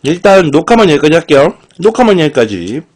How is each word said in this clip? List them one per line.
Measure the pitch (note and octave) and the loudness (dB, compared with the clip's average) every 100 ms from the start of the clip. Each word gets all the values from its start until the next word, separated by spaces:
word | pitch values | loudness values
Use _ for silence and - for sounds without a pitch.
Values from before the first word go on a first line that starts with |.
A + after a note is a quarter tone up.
일단 | C3+ F3 G3+ F#3+ E3 | -4 -2 2 2 2
녹화만 | C#3+ E3 A#3 G3+ | -2 0 0 2
여기까지 | D3 D3+ | 0 0
할게요. | E3 - C#3+ D#3 - _ _ | 0 0 0 0 -4 _ _
녹화만 | F#3 A3+ A#3 F#3+ | -4 0 0 0
여기까지. | D3+ C3+ A2+ G2 F2 B2+ E3 | -2 -2 -4 -6 -10 -12 -14